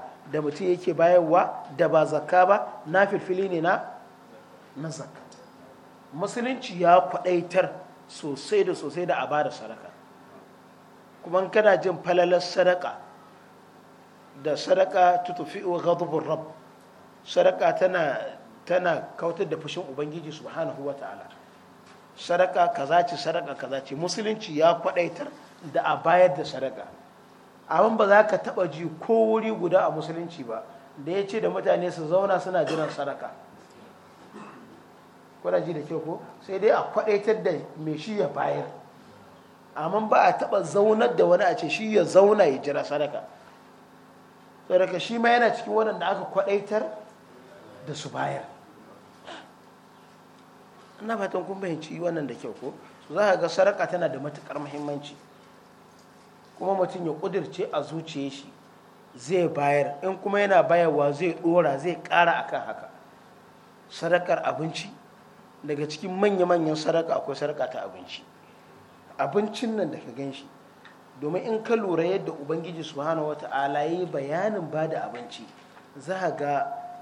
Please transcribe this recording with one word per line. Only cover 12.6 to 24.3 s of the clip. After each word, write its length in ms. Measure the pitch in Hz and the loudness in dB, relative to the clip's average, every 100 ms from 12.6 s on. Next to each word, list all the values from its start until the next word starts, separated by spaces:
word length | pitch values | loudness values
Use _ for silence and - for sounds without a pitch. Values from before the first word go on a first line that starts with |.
| 185 180 117 - - - - - - - - - - - - - - 143 | 2 2 -2 -10 -16 -20 -20 -20 -20 -20 -20 -20 -20 -20 -20 -20 -20 -10
da 120 | 143 147 | -4 -2
sadaka 680 | - 185 190 196 180 175 175 | 2 2 4 6 6 4 0
tutfi'u 560 | 175 151 196 196 175 | -8 -10 -8 -4 -2
ghadabur 420 | 151 170 170 151 - | 0 0 0 -4 -2
rabb. 180 | 156 - - - - - - - - - | -6 -6 -18 -20 -20 -20 -20 -20 -20 -4
Sadaka 480 | 180 180 185 170 - | 2 4 4 2 2
tana, 400 | 185 180 151 117 110 - - - - | 2 2 -2 -2 -6 -12 -20 -14 -2
tana 420 | 180 175 147 - - | 0 0 -2 -4 -6
kautar 320 | 165 170 180 | -6 -4 -4
da 80 | 160 | -6
fushin 260 | 147 170 | -8 -10
Ubangiji 480 | 185 135 151 160 151 | -8 -8 -8 -8 -12
Subhanahu 540 | - 120 151 156 131 143 | -14 -12 -6 -6 -6 -8
wa 80 | |
Ta'ala. 340 | 135 104 101 - - - - - - - - - - | -8 -10 -14 -16 -20 -20 -20 -20 -20 -20 -20 -20 -12
Sadaka 500 | - 175 185 - 170 | -2 2 2 4 2
kaza 300 | - 139 170 | 2 2 4
ce, 120 | 175 151 | 2 -2
sadaka 360 | 202 175 - 131 | -4 -4 -4 -10
kaza 260 | 123 135 - | -8 -8 -8
ce. 100 | 135 | -6
Musulunci 640 | 180 226 214 | -6 -4 -4